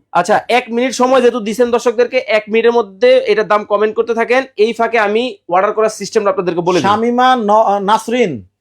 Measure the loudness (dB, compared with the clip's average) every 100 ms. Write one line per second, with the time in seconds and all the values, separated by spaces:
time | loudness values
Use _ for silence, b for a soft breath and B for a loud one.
0 | _ -2 2 0 2 -2 0 -2 -2 0
1 | 2 4 2 0 -4 -2 0 0 0 0
2 | -2 -2 0 -2 0 0 2 2 -2 0
3 | 4 4 2 0 0 -2 0 0 0 -2
4 | -2 -2 0 0 -2 -2 -2 0 -2 0
5 | 0 0 -4 -8 -2 0 0 0 -2 -4
6 | -4 -2 0 -2 -4 -2 0 0 0 0
7 | 0 2 2 2 2 2 2 0 0 -2
8 | -2 -2 -2 -4 -14 _